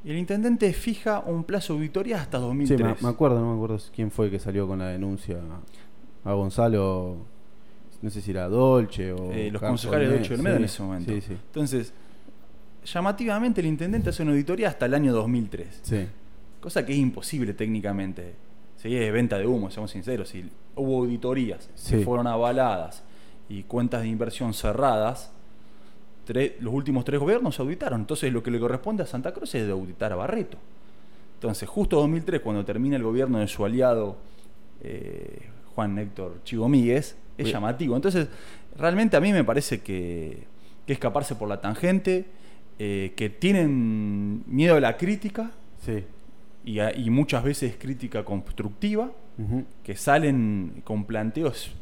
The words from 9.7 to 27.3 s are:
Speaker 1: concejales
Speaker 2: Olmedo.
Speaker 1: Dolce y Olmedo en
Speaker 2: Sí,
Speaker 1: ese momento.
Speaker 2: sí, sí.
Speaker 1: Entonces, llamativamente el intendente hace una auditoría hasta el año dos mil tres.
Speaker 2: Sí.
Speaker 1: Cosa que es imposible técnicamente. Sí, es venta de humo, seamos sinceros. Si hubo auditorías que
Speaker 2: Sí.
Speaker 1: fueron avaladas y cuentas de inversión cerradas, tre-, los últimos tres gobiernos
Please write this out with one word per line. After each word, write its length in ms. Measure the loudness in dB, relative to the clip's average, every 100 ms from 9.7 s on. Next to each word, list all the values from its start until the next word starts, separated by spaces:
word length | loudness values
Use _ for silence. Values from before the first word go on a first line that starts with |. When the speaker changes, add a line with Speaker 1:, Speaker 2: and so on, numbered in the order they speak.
| 0
Speaker 1:
concejales 280 | 2 2 4
Speaker 2:
Olmedo. 100 | 2
Speaker 1:
Dolce 140 | 2
y 40 | 0
Olmedo 200 | 2 2
en 40 |
Speaker 2:
Sí, 40 |
Speaker 1:
ese 180 | 2 -2
momento. 300 | -6 -4 -2
Speaker 2:
sí, 80 | -4
sí. 120 | -4
Speaker 1:
Entonces, 600 | -8 -8 -4 0 0 -4 -10 -12 -12 -12 -12 -12 -12 -12 -12
llamativamente 760 | -6 -2 0 0 0 2 2 2
el 60 | 2
intendente 440 | 0 0 0 0
hace 120 | 0
una 100 | 4
auditoría 360 | 4 2 2 0
hasta 180 | 2 2
el 80 |
año 180 | 4 6
dos 160 | 4 4
mil 200 | 2 0
tres. 320 | -6 -8 -8
Speaker 2:
Sí. 240 | -2 0 -2 -8 -12 -12 -12 -10
Speaker 1:
Cosa 240 | -2 -2 2
que 60 |
es 60 | 2
imposible 560 | 2 0 -6 -2 -2
técnicamente. 800 | -2 -2 0 0 -2 -4 -6 -10 -10 -12 -12 -12 -8
Sí, 180 | -2 0
es 160 | 2
venta 240 | 4 2 2
de 80 | 2
humo, 240 | 2 0
seamos 200 | -6 -8
sinceros. 380 | -6 -4 -4 -4
Si 200 | -8 -10 -12 -10 -4
hubo 240 | 0 2
auditorías 680 | 2 0 0 0 0 -4 -10
que 320 | -10 2 4
Speaker 2:
Sí. 60 |
Speaker 1:
fueron 220 | 4 2 2
avaladas 760 | 2 4 4 4 2 -4 -10 -12 -12 -12 -12 -8
y 160 | -8
cuentas 380 | -2 0 2 0
de 60 | -2
inversión 460 | -2 -2 -2 -4
cerradas, 800 | 0 0 4 4 4 2 -2 -10 -12 -12 -12 -12 -12 -12 -12 -12 -12 -4
tre-, 300 | 0 0 -2
los 120 | -2
últimos 320 | 0 2 0
tres 140 | 2 2
gobiernos 380 | 4